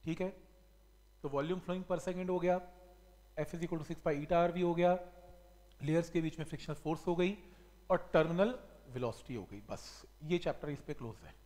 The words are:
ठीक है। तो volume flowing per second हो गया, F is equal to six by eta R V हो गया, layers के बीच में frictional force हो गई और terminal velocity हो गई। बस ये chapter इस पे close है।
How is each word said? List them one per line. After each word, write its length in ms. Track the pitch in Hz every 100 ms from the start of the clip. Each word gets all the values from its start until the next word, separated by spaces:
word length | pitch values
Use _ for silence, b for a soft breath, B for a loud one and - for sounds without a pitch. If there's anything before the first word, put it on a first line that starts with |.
ठीक 160 | - 165
है। 100 | 190 196 - - - - - - _ _
तो 60 | 147
volume 320 | 139 151 185
flowing 260 | 180 185 185
per 80 | 175
second 240 | 185 180 185
हो 100 | 180
गया, 220 | 170 180 - - - - - - - -
F 140 | 147
is 80 | 170
equal 160 | 165 165
to 80 | 147
six 180 | 160 170
by 80 | 147
eta 320 | 151 175 175
R 80 | 175
V 60 |
हो 120 | 175
गया, 240 | 170 175 180 - - - - - - - -
layers 280 | 139 160 165
के 100 | 175
बीच 180 | 160 156
में 80 | 151
frictional 300 | - - 147
force 300 | 151 156 -
हो 80 | 175
गई 200 | 180 208 B B B B -
और 200 | 180 -
terminal 460 | 170 160 170 208 254 - - 143
velocity 460 | 123 123 - -
हो 100 | 120
गई। 160 | 90 101
बस 460 | - 101 - - - -
ये 160 | 151 175
chapter 320 | 165 135 147
इस 100 | 143
पे 140 | -
close 300 | - 120 107
है। 100 | - -